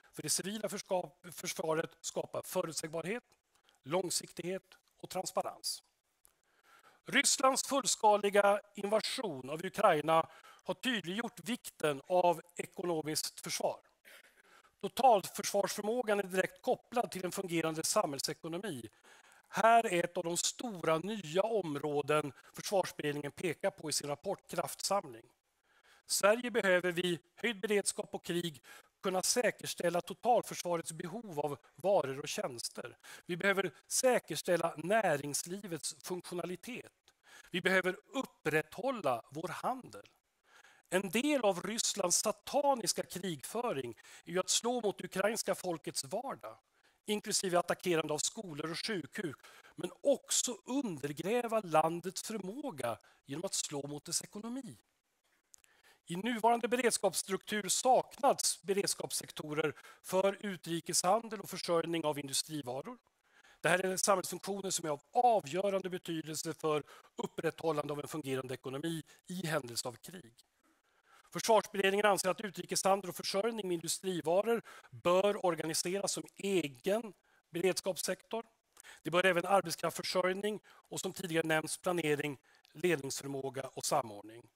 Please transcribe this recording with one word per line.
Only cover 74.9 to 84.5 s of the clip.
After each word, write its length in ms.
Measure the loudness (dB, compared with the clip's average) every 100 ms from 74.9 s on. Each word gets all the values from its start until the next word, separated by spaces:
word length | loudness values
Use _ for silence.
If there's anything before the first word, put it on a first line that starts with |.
bör 560 | -4 4 6 4 4 0
organiseras 640 | 0 -2 -2 -2 -2 -2
som 120 | -4 -8 -6
egen 760 | 0 2 0 -4 0 0 -2 -12 _ _ _
beredskapssektor. 960 | 0 0 2 -2 -4 -4 -6 _ -8 -8 _ _ _ -20 -10
Det 80 | 0
bör 160 | 4 4
även 200 | 4 4
arbetskraftsförsörjning 1120 | 4 4 -2 -4 -4 -2 0 2 0 -2 -4 -10
och, 340 | -20 _ -6
som 120 | -6
tidigare 340 | -6 0 0 2
nämnts, 320 | 2 0 -4
planering, 600 | -2 0 2 0 0 -8 _ _ _
ledningsförmåga 920 | -2 0 0 0 -6 -6 -6 -6 -6
och 240 | -8 -6 0
samordning. 640 | 0 0 -6 -14 -18 -20